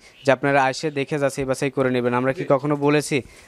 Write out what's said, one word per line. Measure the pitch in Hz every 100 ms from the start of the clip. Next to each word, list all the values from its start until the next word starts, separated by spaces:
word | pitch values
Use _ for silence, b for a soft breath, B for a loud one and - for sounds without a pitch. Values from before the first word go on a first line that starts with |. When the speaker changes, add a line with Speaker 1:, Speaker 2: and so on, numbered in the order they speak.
| B B
Speaker 1:
যে, | 135
"আপনারা | 127 143 139 131
এসে | 131 160
দেখে | 143 139 156
যাচাই | 139 135
বাছাই | 131 131 143
করে | 131 131
নেবেন।" | 127 120
আমরা | 123 131
কি | 135
Speaker 2:
জি। | -
Speaker 1:
কখনো | 139 143 147
বলেছি, | 143 147 139 147 - B